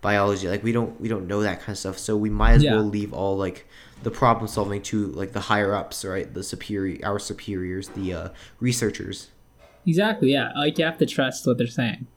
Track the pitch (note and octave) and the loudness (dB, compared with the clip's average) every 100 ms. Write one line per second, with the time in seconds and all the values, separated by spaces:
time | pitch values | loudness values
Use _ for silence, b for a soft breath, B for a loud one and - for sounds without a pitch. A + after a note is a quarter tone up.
0 | G2+ G2+ G2+ G2+ G2 G2+ A2 A#2 A#2 - | 2 2 4 2 0 -2 0 0 -2 -4
1 | A2+ A2 F2+ G2+ G#2 F2 - G2+ F#2+ F#2+ | -4 -4 -2 0 0 -2 -8 -8 -6 -8
2 | - G#2+ G#2+ G#2 A2 C3+ D3 A2 G#2+ G#2 | -2 0 0 4 8 10 10 6 2 0
3 | G#2 - G2 G2 F#2+ - - B B B | -4 -2 -2 0 -2 -6 -18 B B B
4 | A#2 - B2+ A2 G#2+ - G2+ G2+ - A2 | -8 2 2 4 0 -2 -2 -4 -2 -2
5 | G2+ C#2 G2 G2+ - G#2 G2+ G2+ - - | -2 -4 -6 -6 0 2 2 0 -2 -8
6 | F#2 F#2+ - - G2 - - G#2 F#2+ F2 | -6 -4 -6 -8 -8 -10 -6 -4 -2 -4
7 | - G2+ - G2+ - F#2+ F2+ F#2 G2 - | -4 -4 -4 -10 -6 -6 -4 -6 -8 -6
8 | F#2+ F2 F2 B B B B2 A#2+ A2 - | -4 -4 -8 B B B 0 0 -2 -4
9 | F#2+ F#2+ - - _ _ - _ - E3 | -10 -10 -14 -20 _ _ -20 _ 0 2
10 | G#3 G#3+ C3 C#3 A2+ - D3 D#3 D#3+ E3 | 2 2 2 2 0 -2 -2 0 -2 2
11 | D3 - C3 - - B2 A#2 - A#2 F#2+ | 0 2 -2 0 0 0 0 0 -2 -2
12 | B2 | -10